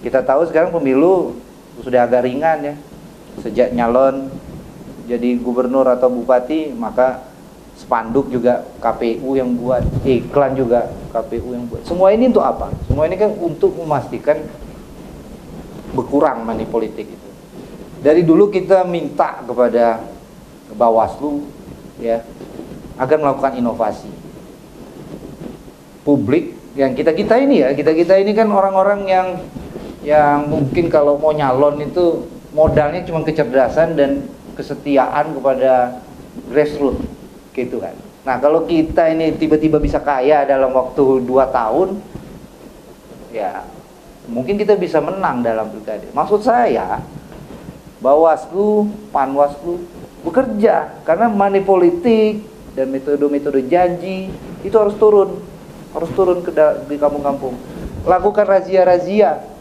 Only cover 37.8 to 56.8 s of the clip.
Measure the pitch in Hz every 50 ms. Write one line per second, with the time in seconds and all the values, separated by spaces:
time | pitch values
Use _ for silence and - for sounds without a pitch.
37.8 | 95 87 - - - - - - - 135 127 123 139 147 156 165 165 - 175 160
38.8 | 156 - - 180 165 160 160 160 160 156 147 - 160 156 156 156 156 156 151 147
39.8 | 143 - - 143 - 143 143 131 127 143 151 147 139 135 139 135 135 131 131 131
40.8 | 127 127 - 151 139 131 131 131 120 120 127 135 131 123 - 123 117 110 120 156
41.8 | 190 185 202 208 - - - - - - - - - - - - - - - -
42.8 | - - - - - - - - - - 117 110 101 92 95 98 110 - - -
43.8 | - - - - - - - - - - 117 117 131 165 202 202 208 214 208 185
44.8 | 180 160 156 156 143 165 185 196 190 160 131 123 120 117 113 110 107 104 104 107
45.8 | 104 107 107 104 - - - 139 160 165 208 208 214 247 233 247 240 196 123 -
46.8 | - 90 104 127 - - - - - - - - - - - - - - - -
47.8 | - - - - 113 131 143 156 165 165 156 151 - - 165 190 208 208 214 208
48.8 | 208 208 - - - - - 143 135 135 139 139 143 143 143 - 156 175 175 175
49.8 | - - - - - - - - - 208 - 254 262 233 214 208 208 - - 156
50.8 | 151 - - - - - - 190 226 - 208 196 196 202 196 196 190 190 190 185
51.8 | 180 170 175 - - 240 226 220 214 214 214 214 - - - - - - - -
52.8 | 135 131 135 135 131 147 143 139 147 143 143 143 147 147 139 135 127 127 170 175
53.8 | 180 180 180 175 175 190 190 190 190 190 185 - - - - - - 196 208 220
54.8 | 208 202 208 - 220 214 208 202 190 180 180 180 - - - - - - - -
55.8 | - - - 151 165 165 - 196 190 180 175 175 175 175 - 151 156 151 - -